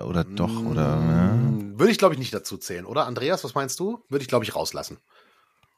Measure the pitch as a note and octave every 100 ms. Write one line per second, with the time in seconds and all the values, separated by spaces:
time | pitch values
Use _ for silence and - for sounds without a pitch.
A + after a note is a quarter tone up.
0 | - F2 F2+ G2 D#2 D2+ D2+ D#2 D2 D#2
1 | D#2+ E2 F#2+ A#2 B2+ G#2+ G2+ G#2 G3 G#3
2 | F#3+ C#3+ B2 G#2 - F#2+ - F2 F#2 C3
3 | B2 A#2+ C#3 F3+ C3 D3 C3+ - F#3+ A#3
4 | - C#3 B2 B2 G#2+ - D#2+ - - -
5 | _ _ _ _ _ _ _